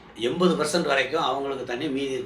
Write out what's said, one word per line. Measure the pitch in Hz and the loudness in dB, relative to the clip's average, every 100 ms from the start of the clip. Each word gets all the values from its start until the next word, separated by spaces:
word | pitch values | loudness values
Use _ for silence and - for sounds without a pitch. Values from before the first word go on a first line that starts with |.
| - - | -18 -4
எண்பது | 117 160 180 156 | -2 4 4 4
பர்சன்ட் | 151 175 151 | 2 2 2
வரைக்கும் | 139 120 156 | 2 2 0
அவங்களுக்கு | 139 127 139 131 123 | 0 0 -4 -4 -6
தண்ணி, | 120 151 | -4 -4
மீதி | 135 135 131 | -2 -2 -4